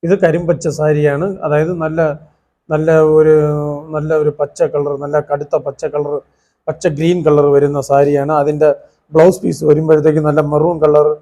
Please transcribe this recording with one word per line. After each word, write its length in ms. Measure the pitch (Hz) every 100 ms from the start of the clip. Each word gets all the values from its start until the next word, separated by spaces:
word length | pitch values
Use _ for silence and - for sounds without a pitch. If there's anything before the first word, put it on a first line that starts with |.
| 170
ഇത് 80 | 196
കരിമ്പച്ച 420 | 170 160 175 170 170 151
സാരിയാണ്. 460 | 151 147 147 143 190 190
അതായത് 280 | 151 147 160 175
നല്ല, 160 | 156 160 156 151 - _ _ _ _
നല്ല 180 | 156 156 160 156 156
ഒരു, 180 | 156 156 151 151 147 147 156
നല്ല 160 | 156 156 156
ഒരു 100 | 151 147
പച്ച 220 | 143 - 160
കളർ, 180 | 147 147 143
നല്ല 120 | 143 147 143
കടുത്ത 260 | 143 147 156 135
പച്ച 180 | 131 156
കളർ, 200 | 147 143 147 _ _ _ _ -
പച്ച 180 | 156 180 147
ഗ്രീൻ 200 | 165 180 151
കളർ 200 | 147 143 139
വരുന്ന 240 | 143 143 131
സാരിയാണ്. 420 | 139 147 143 139 151
അതിൻ്റെ 260 | 143 151 151 - - _ _
ബ്ലൗസ് 260 | 156 170 185
പീസ് 200 | 185 151 151
വരുമ്പോഴത്തേക്ക് 520 | 147 160 156 156 156 151
നല്ല 120 | 147 147
മെറൂൺ 240 | 151 160 165
കളർ 240 | 151 151 151 151